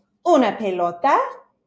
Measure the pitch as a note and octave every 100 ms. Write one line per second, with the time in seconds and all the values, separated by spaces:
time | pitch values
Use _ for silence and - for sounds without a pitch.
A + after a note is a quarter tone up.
0 | _ _ E4+ D#4+ A#3 - G#3+ F3+ F3 E3+
1 | C4+ E4+ C#5 - _ _